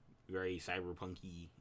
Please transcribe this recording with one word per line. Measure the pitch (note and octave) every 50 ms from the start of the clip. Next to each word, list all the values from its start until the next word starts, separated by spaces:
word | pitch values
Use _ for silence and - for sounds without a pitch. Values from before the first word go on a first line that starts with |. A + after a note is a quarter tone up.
| - - - - - -
very | F#2 F#2 F#2 F#2 F#2 E2+
cyberpunky, | - - F2+ F#2 F2+ F2 F2 E2+ G2 F#2 F2+ - - F#2+ E2+ E2+ E2+ D#2+ - -